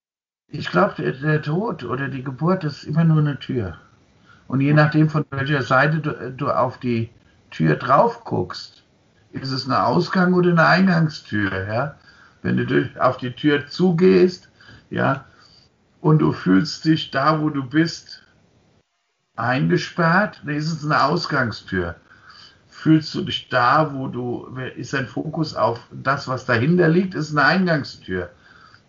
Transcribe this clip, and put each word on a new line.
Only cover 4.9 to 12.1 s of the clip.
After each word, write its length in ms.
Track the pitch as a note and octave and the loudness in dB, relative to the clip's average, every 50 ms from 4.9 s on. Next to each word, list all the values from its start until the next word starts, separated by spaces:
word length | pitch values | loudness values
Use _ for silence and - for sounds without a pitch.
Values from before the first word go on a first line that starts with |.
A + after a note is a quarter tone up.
| - D#3 D#3 D#3 | 4 4 4 4
von 160 | - D#3 C#3+ - | 2 0 -4 -4
welcher 320 | - C3+ C3+ C#3 D3+ C#3+ B2 | -6 -6 -4 -2 -2 -2 0
Seite 360 | G#2+ C3+ C3 C#3 D3 D#3 E3 | 2 2 2 4 2 2 0
du, 320 | D3+ D3+ - - F#2+ B2 | -2 -4 -6 -6 -8 -10
du 180 | C3+ B2+ D3 B2+ | -8 -6 -4 -2
auf 280 | - - A#2+ B2+ - - | 0 0 0 0 -2 -4
die 300 | - B2 A#2 A2+ A2+ - - _ _ _ _ _ _ _ | -4 -2 -2 0 -2 -4 -8 _ _ _ _ _ _ _
Tür 240 | - - D#3+ D#3 D3 | -6 -2 0 2 2
drauf 480 | - - - C3 D3+ - A#4 - - - | 0 2 2 4 4 4 2 0 -4 -8
guckst, 600 | - - A2 F#2 F2+ - - - - - _ _ _ _ _ _ _ _ _ _ _ | -6 -4 -4 -4 -6 -8 -14 -16 -18 -20 _ _ _ _ _ _ _ _ _ _ _
ist 200 | - - C3 C3 | -12 -10 -8 -6
es 140 | C3 C3 - | -6 -6 -4
eine 200 | B2+ B2+ A2 G2 | -2 0 0 2
Ausgang- 480 | A#2 C3 F3+ F3 - - F#3 F3+ F3+ F#3 | 2 2 2 0 0 2 2 2 4 4
oder 180 | F3+ F3 F3+ | 4 4 4
eine 140 | F3 E3 D#3+ | 4 4 4
Eingangstür, 1040 | D3+ D#3+ F3 F#3+ F#3+ F3 E3 D#3+ D#3 - - - - - G#2 G2+ F#2+ F#2+ F#2+ F#2+ G2+ | 4 4 4 4 4 4 4 2 0 -2 -6 -10 -6 -4 -2 -2 -2 -2 -4 -6 -4
ja? 280 | A2 A#2 C3+ D3 - - _ - | -4 -4 -4 -4 -8 -12 _ -20